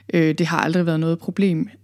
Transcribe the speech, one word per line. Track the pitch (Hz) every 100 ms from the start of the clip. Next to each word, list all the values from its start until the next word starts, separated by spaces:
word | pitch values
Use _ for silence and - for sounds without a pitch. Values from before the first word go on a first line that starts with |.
| -
Øh, | 175 160 151
det | 165
har | 170
aldrig | 156 180 170
været | 160
noget | 160 165
problem. | - 180 196 160 - -